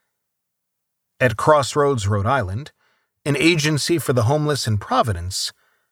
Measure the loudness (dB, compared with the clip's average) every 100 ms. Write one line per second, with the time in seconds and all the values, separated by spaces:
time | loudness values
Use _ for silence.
0 | _ _ _ _ _ _ _ _ _ _
1 | _ -2 -2 0 4 4 2 0 0 0
2 | 0 -2 0 -2 -2 -8 -12 _ _ _
3 | _ _ -2 2 2 2 2 0 0 -2
4 | 0 0 2 0 0 -2 -2 -4 0 0
5 | 0 -2 -6 -6 -8 -12 _ _ _